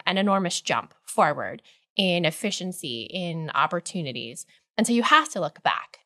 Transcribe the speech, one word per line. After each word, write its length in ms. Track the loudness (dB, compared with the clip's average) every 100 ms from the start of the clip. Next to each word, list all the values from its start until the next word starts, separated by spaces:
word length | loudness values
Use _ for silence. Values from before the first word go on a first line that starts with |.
| -2
an 100 | 0
enormous 420 | 2 2 0 -4
jump 320 | -2 -2 -2 _ -6
forward 560 | 2 4 2 -4 -8 -16 _ _ -2
in 300 | 0 2 0
efficiency, 840 | 0 -4 -4 -6 -8 -8 -8 -8
in 400 | -8 -6 -6 -4 0
opportunities. 880 | 0 0 -4 -6 -6 -6 -10 -14 -18 _ _ -2
And 80 | 2
so 60 |
you 100 | 4
have 260 | 6 6 4
to 100 | -2
look 220 | -4 -2
back 360 | -2 -2 -4 -18